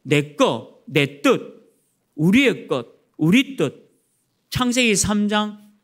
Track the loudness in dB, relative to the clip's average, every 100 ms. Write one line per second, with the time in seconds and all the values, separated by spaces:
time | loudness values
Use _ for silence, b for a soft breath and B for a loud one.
0 | -2 -2 0 0 0 0 -8 -20 -4 -2
1 | -2 0 0 0 -4 -20 _ _ _ _
2 | _ -2 2 4 2 0 -4 -8 -8 _
3 | _ -4 2 2 2 -2 -6 -6 _ _
4 | _ _ _ _ -10 -6 -2 0 2 0
5 | 0 -2 -2 -2 -4 -10 -20 _